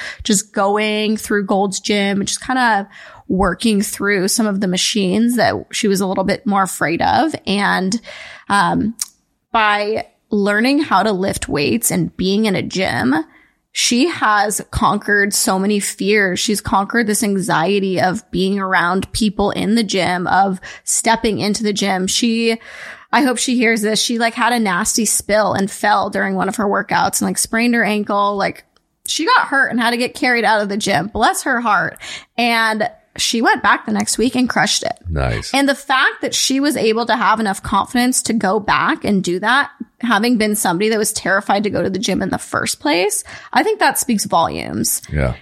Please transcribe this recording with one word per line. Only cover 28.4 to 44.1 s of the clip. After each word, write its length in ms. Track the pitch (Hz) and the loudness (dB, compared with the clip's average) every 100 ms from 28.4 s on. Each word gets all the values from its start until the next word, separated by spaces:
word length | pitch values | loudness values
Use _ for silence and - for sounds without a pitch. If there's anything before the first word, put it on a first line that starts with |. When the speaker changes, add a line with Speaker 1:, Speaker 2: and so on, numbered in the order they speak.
| 175 - _ _ _ _ - | -4 -4 _ _ _ _ -8
Speaker 1:
she 180 | - 339 | -4 2
got 220 | 508 160 | 2 2
hurt 200 | 269 254 | 0 0
and 120 | 240 | 0
had 100 | 233 | 0
to 60 | 240 | 0
get 180 | 247 | -4
carried 300 | - 254 233 | -2 0 2
out 160 | 208 214 | 2 2
of 80 | 208 | 0
the 80 | 202 | -2
gym. 300 | 202 185 - | 0 0 -2
Bless 340 | 208 - 370 | 0 2 2
her 160 | 294 240 | -2 -2
heart. 380 | 233 185 165 - - - - - | 2 0 0 -8 -14 -16 -12 -2
And 540 | 240 226 226 214 208 - _ - | 0 2 0 0 -4 -6 _ -6
she 260 | - 233 | -2 0
went 200 | 320 427 | 2 2
back 200 | - 254 - | 2 0 0
the 60 | |
next 240 | 202 208 - | -2 -2 0
week 180 | 247 254 | 0 2
and 120 | 247 | 0
crushed 360 | - 156 - | 2 0 0
it. 80 | - - 87 | -4 -8 -4
Speaker 2:
Nice. 440 | 76 65 55 - | -2 0 -2 -2
Speaker 1:
And 160 | 269 277 | 0 2
the 60 | |
fact 460 | 269 - 262 370 427 | 0 -2 0 0 -2
that 140 | 277 | -6
she 260 | - - 269 | -2 0 0
was 160 | 285 247 | 0 2
able 280 | 220 220 233 | 0 0 0
to 100 | 220 | 2
have 240 | 196 220 | 2 2
enough 220 | 208 190 | 0 -2
confidence 600 | - 202 - 240 247 - | 0 0 0 2 2 0
to 100 | - | 0
go 280 | 226 190 214 | 0 2 0
back 440 | 202 147 175 311 | 2 2 2 0
and 200 | - 196 | 0 0
do 160 | 180 180 | 0 -2
that, 300 | 208 262 269 - - - | 0 0 0 -8 -18 -8
having 380 | 240 208 240 233 | 0 0 2 2
been 160 | 214 | 2
somebody 360 | 214 196 170 214 | 0 0 0 0
that 80 | 220 | 0
was 140 | 208 | -2
terrified 520 | - - 196 - 202 | -2 0 0 2 0
to 60 | 202 | 0
go 120 | 175 | -2
to 80 | 180 | -2
the 80 | 190 | -2
gym 240 | 202 185 | -2 -2
in 60 | 190 | -2
the 100 | - | -4
first 400 | - - 226 - | -4 -4 -2 -4
place, 460 | 294 330 403 - - - - | 0 0 0 -2 -8 -18 -4
I 120 | 247 | 0
think 160 | 392 427 | 0 2
that 180 | 302 262 | 2 0
speaks 260 | - | 0